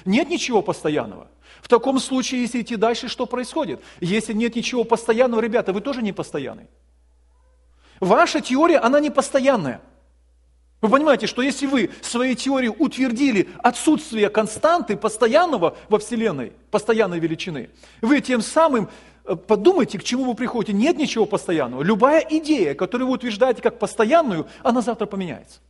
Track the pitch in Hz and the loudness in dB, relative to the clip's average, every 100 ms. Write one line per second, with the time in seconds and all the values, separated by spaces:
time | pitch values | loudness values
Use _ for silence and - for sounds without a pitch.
0 | 185 220 330 320 - 220 - - 160 147 | -2 0 0 -4 0 0 0 -4 -2 -4
1 | 113 78 - _ _ - - 233 269 262 | -6 -12 -20 _ _ -12 2 2 4 0
2 | - 262 - 254 240 247 214 226 220 233 | 0 -4 -2 -4 -4 -4 -4 -2 0 -2
3 | 247 - 247 247 240 320 226 123 - - | -6 -8 -6 -6 -6 -6 -6 -8 -14 -10
4 | 175 214 214 208 233 233 233 247 226 226 | -4 -2 -2 -2 -2 -2 -4 -2 0 0
5 | - 226 254 226 226 226 196 196 277 254 | 0 2 2 2 0 -2 -2 -4 -4 -4
6 | 214 175 156 156 127 98 - _ _ _ | -6 -6 -8 -8 -10 -14 -20 _ _ _
7 | _ _ _ _ _ _ _ _ _ - | _ _ _ _ _ _ _ _ _ -4
8 | 185 247 339 311 - 262 339 302 226 294 | 4 6 6 2 0 2 4 4 4 2
9 | 294 - - 277 262 262 143 104 - _ | 2 0 0 2 2 2 -2 -8 -14 _
10 | _ _ _ _ _ _ _ - 214 269 | _ _ _ _ _ _ _ -4 2 2
11 | 311 254 214 - 269 - 277 269 185 - | 4 2 0 -2 -2 -2 -2 0 -2 -6
12 | - 240 254 247 269 269 240 214 277 - | -6 -2 -2 -2 -2 0 0 0 -2 0
13 | 262 226 277 220 - - 240 247 - 302 | -2 0 0 2 -2 0 0 2 0 0
14 | - 220 202 208 214 - 311 349 240 208 | 0 0 2 2 -2 0 2 2 0 -4
15 | 220 214 233 285 359 247 165 - - 208 | -4 0 2 4 2 2 0 -2 -2 -2
16 | 208 233 220 143 113 - - 208 208 226 | 0 -2 -2 -2 -8 -12 -4 -4 0 0
17 | 196 170 160 160 - 151 - _ - - | 0 0 -4 -4 -8 -10 -12 _ -20 -4
18 | 220 285 - 247 - 311 320 247 185 - | 2 2 2 -2 0 2 4 2 -2 -10
19 | - _ - 170 - 208 214 381 226 190 | -20 _ -8 -6 0 4 4 4 0 -2
20 | - 247 254 226 240 240 202 202 277 359 | -4 -2 -2 -2 -4 -2 -2 2 2 2
21 | 254 226 202 190 - 160 123 127 160 214 | 0 0 0 0 -2 -2 -2 -2 0 4
22 | 254 311 285 311 302 294 156 139 185 247 | 4 4 2 -2 0 0 0 -2 -4 -2
23 | 262 247 240 202 254 240 226 226 202 - | -2 -4 -4 0 0 2 -2 -2 -6 0
24 | 220 330 294 170 135 - - 247 240 226 | 2 4 2 -2 -6 -4 -2 0 -2 -4
25 | 208 196 180 110 - - _ | -6 -6 -8 -10 -14 -20 _